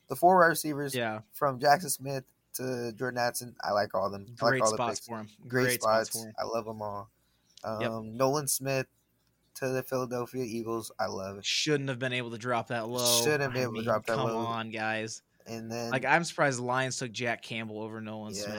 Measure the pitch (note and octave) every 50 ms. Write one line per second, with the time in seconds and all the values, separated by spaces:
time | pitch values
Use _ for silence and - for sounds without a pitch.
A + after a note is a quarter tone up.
0 | _ - C3 - E3+ F3+ F#3+ F3+ E3+ E3 D#3+ D#3+ - D3+ C#3+ C#3 D3 C3+ C3 B2
1 | A#2 A2 A2 G#2+ - _ - - D3 C#3 C3 A#2+ C3+ C#3+ D3 F#3 F#3 C#3 - -
2 | C3 C#3 C#3 C3 - _ _ _ _ _ - - B2+ C3 B2+ A#2+ A#2+ A#2+ A2 G2+
3 | C3 B2 B2 B2 A#2+ A#2+ - - B2 B2 - - - E2 G#2 G#2 G#2 G#2+ - F#2+
4 | F#2+ G2 G2+ G2 G2 A2 A#2 - A2+ A#2+ C3 C3 A2+ G#2+ A2 A#2 B2 A#2 G2+ -
5 | - - A2+ A2 G#2+ G#2 - _ - B2 B2 B2+ B2+ B2 B2 A2+ A2+ A2 A2 A2
6 | A2 G#2+ - A2+ A2+ A2 A2+ - G2 G#2+ A2+ A2+ G#2+ A2 A2 A2 G#2 G#2 G2+ G2+
7 | G2+ - _ _ _ _ _ _ _ _ _ - - G#2+ A2 G#2+ A#2+ A#2 A2+ A2+
8 | A2 A2 A2 A#2+ C3 C3+ C#3 D3+ C#3+ C3+ - - C3+ C3+ C3+ C3 C3 _ _ _
9 | _ _ _ _ _ _ _ _ _ _ - - C#3 B2+ C3 C3 B2+ - C3 B2+
10 | B2+ A#2 B2 A#2+ A#2+ - - C3 B2+ G#2+ A2+ A#2 A2+ A2+ A2+ A2+ A2 - - -
11 | G#2+ G2 G2+ G2 F#2+ G2 G2 G2+ - - - - - D3+ D3 C#3 C#3 C3+ C3 A#2
12 | C3 B2+ B2 B2+ B2 A#2 A#2 G#2+ A#2 B2 A#2+ A2+ - - B2+ A#2 A2 A#2 B2 B2
13 | B2 A#2+ A#2+ A#2+ A#2+ D3 D3+ C#3 C#3+ C3+ B2 B2+ B2+ A#2 G#2+ A2+ A2+ A#2 A2 G#2
14 | - - A2+ C3+ C3 B2 A2+ A2+ A2+ A#2 A#2 A2+ A2+ A2+ G#2+ G#2+ A2 A2 A2 A2
15 | A2 A2 - - _ _ _ _ - - A2+ A2+ A2+ A2+ A2+ A#2+ A#2+ A#2 B2+ C3
16 | B2 C3 D3+ E3+ E3+ D#3+ - - D3+ C#3+ C3 A#2+ B2 B2 B2 C3 C3 C3 B2 -
17 | C3+ A#2+ G2+ A2+ B2 A#2 A2+ - - - B2 A2+ A2+ A2 G#2+ G#2+ A2 A2 A2 A2
18 | A2 G#2+ A2 G#2+ G#2+ G#2+ F#2+ G2+ G#2 G2+ G#2+